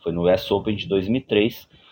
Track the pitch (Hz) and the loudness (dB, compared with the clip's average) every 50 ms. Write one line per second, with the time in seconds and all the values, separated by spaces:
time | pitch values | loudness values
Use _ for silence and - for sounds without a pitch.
0 | _ 87 85 87 87 87 92 - - - 101 98 92 110 107 98 - 85 98 98 | _ -6 -2 0 2 2 2 2 2 0 -2 -2 0 -2 -4 -4 -4 -2 -2 -2
1 | 92 98 117 131 123 _ 117 104 104 120 - - - _ _ _ _ _ | 0 0 -2 -4 -2 _ 2 2 2 2 -2 -6 -18 _ _ _ _ _